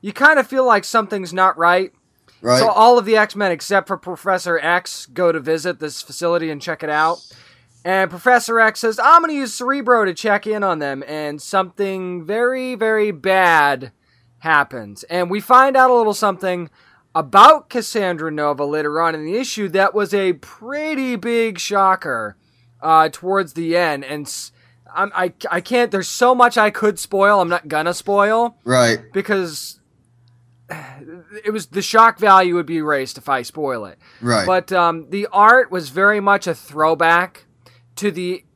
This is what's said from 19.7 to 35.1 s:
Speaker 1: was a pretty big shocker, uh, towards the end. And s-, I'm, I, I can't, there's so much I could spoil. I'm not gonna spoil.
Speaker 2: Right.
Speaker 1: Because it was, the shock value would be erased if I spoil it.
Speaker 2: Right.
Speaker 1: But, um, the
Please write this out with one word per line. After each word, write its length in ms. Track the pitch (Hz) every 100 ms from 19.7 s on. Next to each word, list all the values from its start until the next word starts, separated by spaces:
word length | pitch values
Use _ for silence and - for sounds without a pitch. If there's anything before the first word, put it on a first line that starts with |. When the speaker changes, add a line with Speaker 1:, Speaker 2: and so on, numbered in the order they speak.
| 185 196
Speaker 1:
was 180 | 208 202
a 200 | 202 190
pretty 840 | 160 - - 220 285 311 302 262 240
big 440 | 226 233 226 175
shocker, 760 | - 202 190 185 156 120 107 - _ _ _ _
uh, 280 | 156 160 156
towards 420 | - 180 196 180
the 220 | 165 165 170
end. 280 | 170 143
And 240 | 135 151 147
s-, 240 | - - _ _ _ _
I'm, 180 | 165 196 180
I, 180 | 180 - -
I 100 | 175
can't, 300 | 175 240 240
there's 200 | 196 180
so 260 | - 247 254
much 200 | 240 240
I 140 | 214
could 300 | 208 214 180
spoil. 400 | - 196 196 208
I'm 100 | 175
not 180 | 175 151
gonna 280 | 156 165 175
spoil. 640 | - 202 202 226 233 _
Speaker 2:
Right. 360 | 120 127 120 113 -
Speaker 1:
Because 680 | 190 196 202 175 151 - - _ _ _ _ _ _ _ _ _
it 840 | 156 135 135 143 175 165 208 208
was, 160 | 214 -
the 140 | 185
shock 380 | - 220 226 226
value 360 | 208 190 185 175
would 100 | 151
be 120 | 165
erased 400 | 151 147 131 -
if 120 | 127
I 120 | 135
spoil 440 | 139 - 147 123 98
it. 120 | - _ _
Speaker 2:
Right. 240 | 120 113 101
Speaker 1:
But, 260 | 185 180
um, 360 | 190 170 165
the 180 | 139